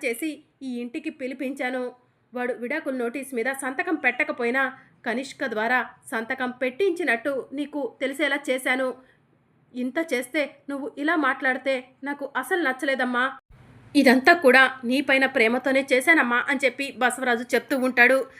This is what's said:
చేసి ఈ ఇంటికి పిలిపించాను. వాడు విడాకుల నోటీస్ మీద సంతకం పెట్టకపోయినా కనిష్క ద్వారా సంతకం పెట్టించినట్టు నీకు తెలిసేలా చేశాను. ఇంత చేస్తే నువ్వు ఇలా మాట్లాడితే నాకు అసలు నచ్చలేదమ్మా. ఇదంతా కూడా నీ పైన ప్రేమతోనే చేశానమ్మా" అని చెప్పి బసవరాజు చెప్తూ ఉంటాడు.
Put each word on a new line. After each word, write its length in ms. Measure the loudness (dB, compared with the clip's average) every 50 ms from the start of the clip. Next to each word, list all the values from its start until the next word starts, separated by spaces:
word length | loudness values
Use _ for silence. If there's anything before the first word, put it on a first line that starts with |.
| -4
చేసి 340 | -6 -4 -4 -6 -8 -8 -10 _ _ _ _ -10
ఈ 160 | -10 -8 -8
ఇంటికి 300 | -8 -8 -10 -10 -10 -10
పిలిపించాను. 800 | -10 -8 -10 -10 -8 -6 -6 -6 -6 -6 -6 -4 -4 -4 -6 -8 -10 _ _ _ _ _ _ _ -8
వాడు 200 | -6 -4 -4 -4
విడాకుల 420 | -6 -6 -6 -6 -6 -6 -6 -4
నోటీస్ 380 | -4 -4 -4 -4 -8 -10 -6 -6
మీద 100 | -4 -2 -4
సంతకం 440 | -4 -4 -6 -6 -4 -2 -2 -2 -2
పెట్టకపోయినా 800 | 0 0 -2 0 0 -2 -4 -2 -4 -2 -2 0 0 0 -2 -4 -10 -20 _ _ _ -6
కనిష్క 420 | -4 -4 -4 -6 -8 -8 -8 -6
ద్వారా 420 | -4 -4 -2 -2 0 0 0 -2 -4 -12 _ _ -8
సంతకం 400 | -8 -8 -6 -6 -6 -6 -4 -6
పెట్టించినట్టు 920 | -4 -4 -4 -4 -2 0 0 0 0 0 0 -2 -2 0 -2 -4 -4 -4 -8 -8 -8
నీకు 420 | -8 -8 -6 -6 -6 -6 -6 -6 _
తెలిసేలా 380 | -6 -6 -2 -2 0 0 0 -2 -2 -4
చేశాను. 440 | -4 -2 0 -2 0 0 -2 -4 -4 -8 -16 _ _ _ _ _ _ _ _ _ _ _ _ _ -8
ఇంత 380 | -6 -6 -4 -2 -4 -2 -2 -2
చేస్తే 420 | -4 -4 -4 -2 -2 -2 -2 -6 _ _ -10
నువ్వు 220 | -8 -8 -8 -10 -8
ఇలా 180 | -4 0 0 2
మాట్లాడితే 680 | 2 2 0 -2 0 -2 -2 -2 0 -2 -2 -2 -2 -4 -10 _ _ -8
నాకు 280 | -8 -8 -8 -8 -6 -6
అసలు 240 | -6 -2 0 0 0 2
నచ్చలేదమ్మా. 680 | 0 -2 -2 -2 -2 0 0 0 -2 0 0 -2 -2 -4 -10 _ _ -20 -20 -20 -20 -20 -20 -20 0 2
ఇదంతా 380 | 6 8 8 6 8 8 6 6
కూడా 460 | 8 8 8 8 8 6 6 4 -6 -4
నీ 180 | -2 0 0
పైన 240 | 2 2 2 2 2
ప్రేమతోనే 600 | 2 4 4 4 4 2 0 0 2 0 0 2 2 0
చేశానమ్మా" 520 | 2 4 4 4 4 4 2 0 -2 0 -2
అని 100 | -2 0 0
చెప్పి 280 | 0 0 -2 -8 -8 -4
బసవరాజు 480 | 0 0 0 0 0 -2 -2 -2 -2 -2 -2 -2
చెప్తూ 220 | -2 0 0 -2
ఉంటాడు. 480 | 0 0 0 4 6 6 6 6 2 0 -4 -12